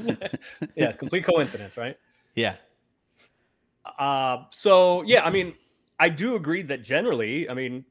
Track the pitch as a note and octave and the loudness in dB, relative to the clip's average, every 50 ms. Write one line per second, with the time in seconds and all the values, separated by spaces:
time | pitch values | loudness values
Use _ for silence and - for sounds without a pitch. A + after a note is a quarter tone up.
0 | A3+ A#3 - - F#3+ - - - - - - - - - _ D#3 C3 A#2 G#2 - | -6 -6 -6 -6 -8 -10 -10 -12 -14 -18 -14 -12 -14 -10 _ -2 -2 -2 -4 -6
1 | C#3 B2 E3+ F#3 F3 F#3+ F3 D#3+ C#3 G#2+ - G#2 G2+ F#2+ - A#2+ A#2 C3 C#3+ - | -8 -6 -6 -2 0 0 0 0 0 -2 -6 -10 -14 -14 -12 -12 -10 -10 -12 -14
2 | _ _ _ _ _ _ _ A2+ A2+ G2+ F#2 - _ _ _ _ _ _ _ _ | _ _ _ _ _ _ _ -4 -4 -4 -4 -8 _ _ _ _ _ _ _ _
3 | _ _ _ _ _ _ _ _ _ _ _ _ _ _ _ _ - - - - | _ _ _ _ _ _ _ _ _ _ _ _ _ _ _ _ -20 -16 -8 -4
4 | C#3 C#3 C#3 C3+ C3+ B2+ B2 A#2+ D3+ - - - - G#3 F#3+ F#3 F3+ F3+ F3+ F3+ | -2 -2 0 0 0 -2 -2 -4 -8 -14 -10 0 4 6 8 8 8 6 4 2
5 | D#3 G#3+ B3 G#3 D3 E3+ F#3+ F#3+ F3+ F3 - - _ _ _ _ _ _ _ - | 2 4 4 4 4 4 0 0 -2 -4 -8 -16 _ _ _ _ _ _ _ 2
6 | D#3+ F3 D#3+ C#3+ G3+ B3+ A#3+ G3+ D3 D3 E3+ G3 F3 C#3 C#3 B2+ G#2+ - C3+ E3 | 2 2 2 0 -2 -2 -2 -2 -2 -2 -4 -4 -4 -6 -8 -8 -4 -2 -2 0
7 | A3 B3 D#3+ A#2 A2 G#2+ C3 D#3+ E3+ A#2+ B2+ C3 C3 B2 B2+ B2+ C3 _ | 0 0 0 0 0 -2 -2 -4 -4 -6 -6 -6 -6 -6 -8 -10 -12 _